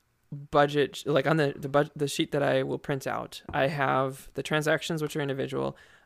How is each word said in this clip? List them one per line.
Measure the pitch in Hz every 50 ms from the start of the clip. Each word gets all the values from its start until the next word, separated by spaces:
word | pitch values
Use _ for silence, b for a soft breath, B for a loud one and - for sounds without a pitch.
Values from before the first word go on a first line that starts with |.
| _ _ _ _ _ _ - 143 143 147
budget, | - 151 143 143 143 147 143 - - - -
like, | - 147 151 135 143
on | 160 160
the, | 151 139 -
the | - - 139
bud-, | 135 143 151 156 -
the | - 147 143
sheet | - - 160 -
that | - 147 139
I | 139 135 131 135
will | 139 135 135
print | - - 147 135 - 131
out, | 110 113 123 - - - - - -
I | 151 135 139
have | 165 143 139 135 135 131 135 135 135 - - - -
the | - 131
transactions, | - 156 156 151 151 156 156 - - 170 160
which | 151 147 -
are | 156
individual. | 147 139 135 135 131 131 139 139 135 135 135 b b b b b b